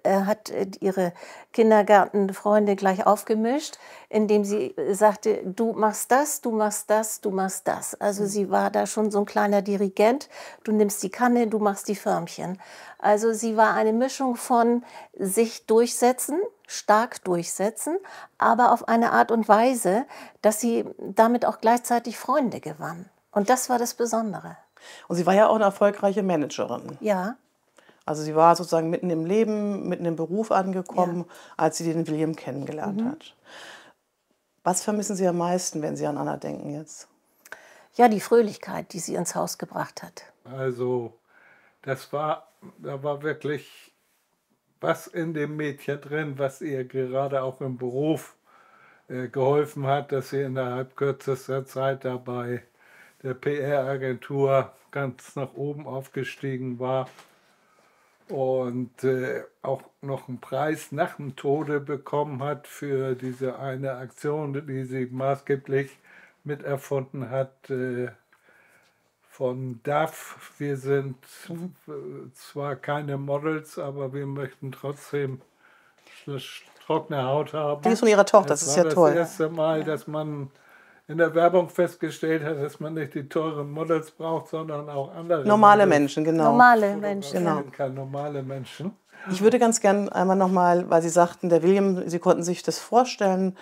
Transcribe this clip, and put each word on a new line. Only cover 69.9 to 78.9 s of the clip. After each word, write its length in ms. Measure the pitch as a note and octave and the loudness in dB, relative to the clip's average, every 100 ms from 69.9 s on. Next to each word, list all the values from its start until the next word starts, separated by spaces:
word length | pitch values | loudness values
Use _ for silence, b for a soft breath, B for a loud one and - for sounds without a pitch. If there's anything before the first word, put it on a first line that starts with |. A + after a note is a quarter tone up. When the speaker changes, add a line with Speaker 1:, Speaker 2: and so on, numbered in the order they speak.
| D3 D#3+ - - - - - | -2 -2 -6 -18 -20 -20 -8
Speaker 3:
„Wir 180 | C#3+ C#3 | -6 -4
sind, 400 | C3 C#3 C3+ B2+ - - - | 0 0 0 -8 -18 -20 -14
Speaker 2:
Mhm. 260 | E3+ F3+ - - | -12 -12 -14 -16
Speaker 3:
äh, 440 | D3 D3 C#3 C3 | -14 -14 -14 -18
zwar 420 | - - D3 C#3+ C#3 | -20 -14 -8 -6 -6
keine 420 | - D3 D3 C#3 | -6 -6 -4 -6
Models, 600 | C#3 C#3+ D#3 D#3+ D#3 - | -4 -4 -2 -4 -6 -10
aber 360 | C#3+ C#3 C3+ | -10 -8 -8
wir 120 | C#3 C#3 | -8 -8
möchten 440 | C#3 C3+ - C3+ | -8 -10 -10 -14
trotzdem 720 | C3 C#3 C#3+ - C#3+ C3+ B2+ - b b b b b _ - - | -10 -10 -10 -8 -6 -4 -6 -14 b b b b b _ -20 -12
sch-, 360 | C#3 - - - _ - | -12 -12 -18 -20 _ -4
trockene 380 | D#3 D#3 D3 | -2 -2 -4
Haut 280 | C3 C#3+ D3+ | 0 0 -2
haben.“ 300 | D3+ D3 D3 | -4 -4 0
Speaker 2:
Die 60 | D3 | 0
ist 80 | A3+ | 2
von 100 | A#3 | 6
Ihrer 160 | G3+ | 6
Tochter, 260 | G3 G#3+ D3 | 8 6 6
das 100 | D3 | 2
Speaker 3:
Das 80 | D#3 | 2
Speaker 2:
ist 80 | D3 | 2
Speaker 3:
war 80 | |
Speaker 2:
ja 0 | |
Speaker 3:
das 100 | E3+ | 4